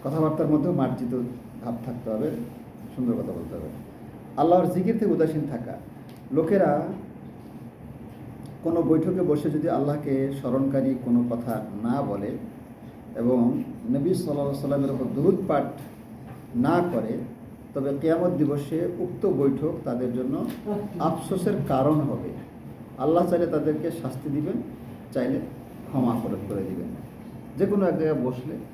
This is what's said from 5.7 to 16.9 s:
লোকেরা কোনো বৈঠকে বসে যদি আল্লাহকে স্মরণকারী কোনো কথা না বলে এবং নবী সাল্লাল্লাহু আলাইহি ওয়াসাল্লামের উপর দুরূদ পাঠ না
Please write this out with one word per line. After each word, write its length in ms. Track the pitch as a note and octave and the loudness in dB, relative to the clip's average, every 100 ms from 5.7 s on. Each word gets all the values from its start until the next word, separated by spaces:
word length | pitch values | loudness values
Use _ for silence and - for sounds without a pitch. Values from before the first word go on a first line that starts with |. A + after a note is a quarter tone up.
| - - - - - - | -10 -12 -16 -16 -16 -2
লোকেরা 500 | A#3 D#3+ G3 E3 D3 - G3 - - - - - - - - - - - - - - - - | 2 4 6 6 4 0 -6 -10 -14 -16 -16 -16 -14 -16 -16 -16 -14 -14 -14 -14 -14 -14 -6
কোনো 180 | E3 E3 | 0 2
বৈঠকে 400 | D3+ D#3 F#3 F3+ | 6 6 6 2
বসে 280 | D#3+ D3+ D#3+ | 4 4 2
যদি 200 | D3+ E3 | 0 2
আল্লাহকে 640 | C3 C#3+ D3 D3 C3+ C3+ | 2 2 0 0 2 2
স্মরণকারী 640 | C#3 C3 B2+ C3+ C#3 C3 B2 B2 | -2 0 2 2 4 2 0 4
কোনো 180 | A#2+ A#2+ | 4 4
কথা 320 | A#2 A#2+ A2 G#2 G2+ | 0 -2 -4 -4 -4
না 180 | A2+ C3+ | 0 0
বলে 300 | G#2 G2+ G2+ D3+ - - - - - - - - | 0 -2 -4 -6 -8 -14 -16 -16 -16 -16 -12 0
এবং 480 | A#2 B2+ A#2+ D3+ - - A2+ | 4 6 6 4 -2 -8 0
নবী 240 | C#3 D#3+ | 2 4
সাল্লাল্লাহু 180 | F#3 D#3 | 2 2
আলাইহি 120 | C#3+ | 0
ওয়াসাল্লামের 480 | C#3 C#3 C#3+ C#3 C3+ | 0 -2 0 2 2
উপর 140 | B2+ B2+ - | 0 -2 4
দুরূদ 200 | F3+ - - | 4 4 4
পাঠ 160 | D3 - - - - - - - - - A#2+ | 2 2 -6 -12 -14 -16 -16 -14 -14 -6 2
না 260 | C3+ F3 F3 | 4 4 4